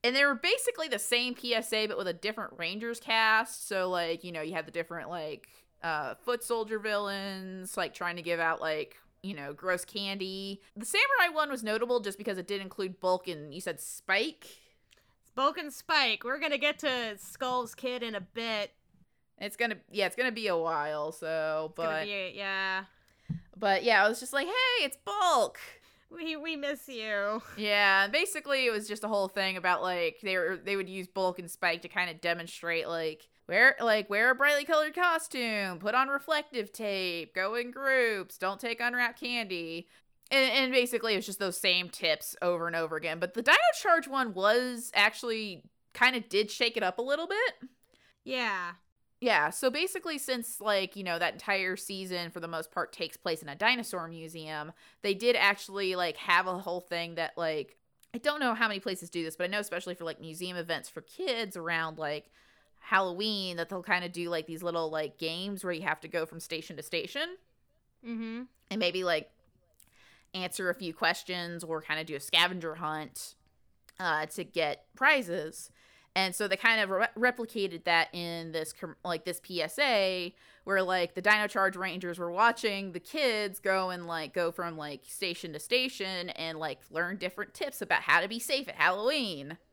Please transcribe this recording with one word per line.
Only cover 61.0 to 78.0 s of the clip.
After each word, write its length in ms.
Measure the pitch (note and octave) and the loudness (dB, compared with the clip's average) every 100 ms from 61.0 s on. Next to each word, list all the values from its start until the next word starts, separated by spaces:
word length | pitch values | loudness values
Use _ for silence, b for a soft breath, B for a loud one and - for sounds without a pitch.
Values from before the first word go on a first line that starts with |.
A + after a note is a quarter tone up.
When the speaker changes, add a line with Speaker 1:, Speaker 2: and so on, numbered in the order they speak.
Speaker 1:
kids 560 | - - F#4 A#3 G#3+ F#3+ | -16 -8 -4 -2 -4 -6
around, 420 | E3 E3 D#3+ D#3 | -2 -2 -2 -4
like, 320 | D3+ D3+ - b b b b _ | -4 -4 -8 b b b b _
Halloween, 800 | - G3 F#3+ F3 G#3+ G#3 F#3 F3 | 2 2 2 0 -2 -2 -4 -4
that 140 | E3+ | -4
they'll 120 | F#3+ | -6
kinda 280 | F3 F3+ F3 | 0 0 0
do, 180 | F3 E3+ | -4 -2
like, 180 | E3+ D#3 | -2 -4
these 160 | D#3+ | -4
little, 280 | F3 E3+ D#3+ | -2 0 0
like, 260 | D#3 D#3 - | -2 -4 -4
games 480 | D#3+ E3 F#3+ G3 | -4 -4 -6 -6
where 80 | F#3 | -4
you 100 | E3 | -2
have 180 | F3+ D#3 | -2 -2
to 80 | - | -2
go 180 | F3 D#3+ | -4 -4
from 120 | E3 | -8
station 380 | - E3 D#3+ D#3 | -8 -8 -8 -12
to 60 | |
station. 560 | D3+ E3+ F#3 C#4 E4 F4+ _ _ _ _ _ _ A#3 | -6 -4 -4 -6 -6 -8 _ _ _ _ _ _ -10
Speaker 2:
Mm-hmm. 360 | A3+ A3+ A3+ B3+ _ _ | -8 -6 -8 -12 _ _
Speaker 1:
And 80 | G#3 | 0
maybe, 240 | F3+ F3+ | 0 2
like, 280 | F3+ D#3+ D#3 _ _ _ _ _ - b b b b | 0 0 -2 _ _ _ _ _ -20 b b b b
answer 340 | F#3+ F3+ - F#3 | -8 -6 -2 -2
a 60 | |
few 180 | F3 F3+ | -2 -4
questions 720 | D#3+ E3+ F3 - F3+ E3+ E3+ | 0 0 0 -4 -6 -6 -8
or 160 | E3 D#3+ | -6 -6
kinda 240 | D3+ D#3 | -4 -4
do 120 | D#3+ C#3+ | -4 -8
a 40 | |
scavenger 540 | - E3 F3 F#3 E3 | 2 4 4 2 -6
hunt, 600 | D#3+ D#3+ D#3 D3+ - - - _ _ _ _ _ _ | -6 -4 -4 -6 -12 -14 -16 _ _ _ _ _ _
uh, 280 | F3+ D#3 D#3 | 0 0 0
to 180 | - | -6
get 500 | E3+ E3+ D3+ C#3+ _ | -4 0 0 -2 _
prizes. 760 | - C4+ D4 G3 F3 D#3 - - b b b b | 2 4 4 2 -4 -6 -10 -16 b b b b
And 200 | F#3 F#3+ | 0 0
so 140 | F3 G#3 | 0 0
they 80 | - | 4
kind 240 | A#3 A3+ | 4 4
of 80 | G3+ | 2
re-, 420 | F#3+ A#3 - B3 | 2 0 2 0
replicated 540 | B3 A3+ A#3 F#3+ E3+ | 2 -6 -4 -4 -4
that 240 | F3 E3+ | 2 4